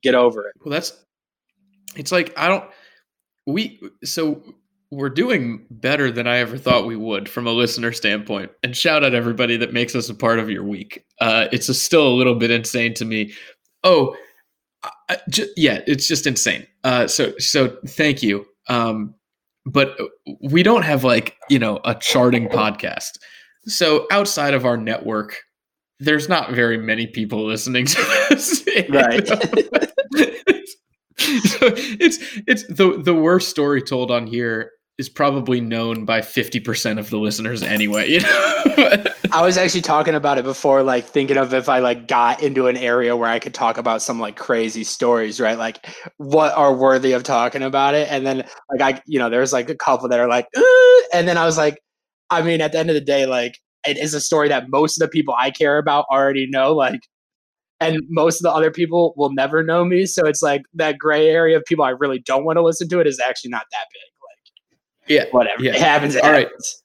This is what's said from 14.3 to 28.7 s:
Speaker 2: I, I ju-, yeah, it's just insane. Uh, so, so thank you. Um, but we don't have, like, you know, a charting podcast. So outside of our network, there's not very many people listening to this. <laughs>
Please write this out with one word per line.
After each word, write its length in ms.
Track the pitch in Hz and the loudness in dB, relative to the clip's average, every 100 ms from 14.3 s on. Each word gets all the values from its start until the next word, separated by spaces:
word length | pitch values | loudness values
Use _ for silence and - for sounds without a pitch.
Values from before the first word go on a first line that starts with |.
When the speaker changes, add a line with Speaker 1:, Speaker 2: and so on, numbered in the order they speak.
| _ _ _ _ _ | _ _ _ _ _
Speaker 2:
I, 80 | - - - | -20 -18 -10
I 80 | 180 - | -8 -4
ju-, 200 | - 208 - | -4 -4 0
yeah, 240 | 147 107 - | 0 0 -2
it's 200 | 139 - | -2 -2
just 200 | 156 147 | -2 -2
insane. 400 | 123 - 87 - _ | -2 -2 -4 -8 _
Uh, 220 | 131 123 117 | -2 0 0
so, 300 | - 135 - | 0 -2 -2
so 380 | - 151 127 - 139 | -2 0 0 -2 -18
thank 340 | - 151 139 | -2 -2 0
you. 240 | 110 101 101 _ - | 0 -2 -6 _ -4
Um, 460 | 123 117 110 104 - _ _ _ _ | -2 -2 -4 -8 -12 _ _ _ _
but 340 | - 139 135 - - _ - - | -4 0 0 -2 -12 _ -20 -12
we 220 | 139 156 | -2 2
don't 200 | 175 226 | 4 4
have, 200 | 156 143 | 2 0
like, 340 | 127 113 - _ - | 2 0 -2 _ 0
you 100 | 139 | 2
know, 220 | 113 101 | 2 -4
a 120 | - 113 | -4 -4
charting 520 | - 135 123 120 110 | 0 2 4 2 0
podcast. 680 | 113 107 104 - - - - - - - _ | 0 -2 -2 -8 -8 -12 -16 -20 -20 -20 _
So 420 | - 208 170 151 - | -10 -2 2 2 2
outside 420 | 202 202 - 143 | 0 0 -2 0
of 100 | 135 | 0
our 120 | 123 120 | 0 -2
network, 640 | 110 110 - 110 107 - - _ _ _ _ _ | -4 -6 -4 -6 -6 -12 -20 _ _ _ _ _
there's 300 | 139 151 147 | -2 -2 0
not 240 | 175 120 | -2 -2
very 260 | 123 117 113 | 0 0 0
many 300 | 110 110 113 | -2 -4 -4
people 360 | - 107 107 | -6 -6 -4
listening 420 | 107 110 127 123 131 | -4 -6 -4 -2 -2
to 100 | - 554 554 554 | -2 0 0 2
this. 340 | 285 - 349 | 0 0 -4
<laughs> 40 | - | -2